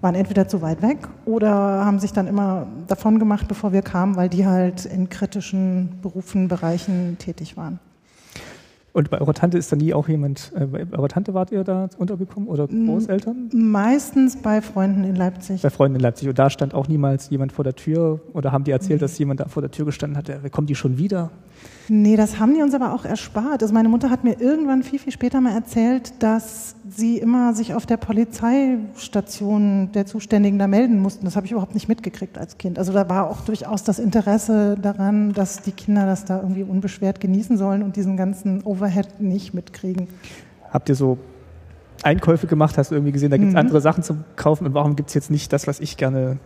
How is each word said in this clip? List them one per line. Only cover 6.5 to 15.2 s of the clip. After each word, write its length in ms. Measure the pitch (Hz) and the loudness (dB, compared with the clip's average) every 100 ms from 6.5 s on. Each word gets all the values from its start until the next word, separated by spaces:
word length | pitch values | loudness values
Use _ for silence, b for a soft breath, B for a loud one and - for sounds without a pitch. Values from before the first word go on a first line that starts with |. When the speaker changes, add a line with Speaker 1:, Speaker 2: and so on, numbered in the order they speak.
| 175 170 170 170 180 175 175 | 0 -2 -2 -2 -2 -2 -6
Speaker 1:
tätig 380 | - 165 160 - | -10 -10 -12 -12
waren. 220 | 160 175 _ _ B B B B B B B B B | -12 -12 _ _ B B B B B B B B B
Speaker 2:
Und 160 | - 147 | -2 0
bei 100 | 139 | 0
eurer 140 | 147 | 0
Tante 240 | 151 175 175 | 2 2 0
ist 120 | 151 | 0
da 20 | 151 | 0
nie 180 | 156 | 2
auch 140 | 147 147 | 0 0
jemand, 460 | 156 143 139 - - | 0 -2 -4 -8 -6
äh, 120 | 139 | -4
bei 300 | 139 175 175 | -4 -8 -2
eurer 120 | 139 | -2
Tante 240 | - 202 | -2 -2
wart 180 | 190 185 | -2 -2
ihr 140 | 208 190 | -2 -2
da 240 | 185 190 - | -2 -4 -4
untergekommen 500 | 180 170 185 - 202 | -6 -4 -8 -6 -6
oder 220 | 147 147 | -2 -2
Speaker 1:
M-, 160 | 226 226 | 0 0
Speaker 2:
Großeltern? 640 | 220 220 196 214 247 240 | 0 0 -2 -2 -8 -2
Speaker 1:
meistens 840 | 233 226 208 208 277 277 - 262 254 | 2 4 4 4 2 2 2 2 2
bei 240 | 220 214 | 0 0
Freunden 420 | 214 - 190 196 | 0 0 2 2
in 140 | 190 | 0
Leipzig. 440 | 185 | 2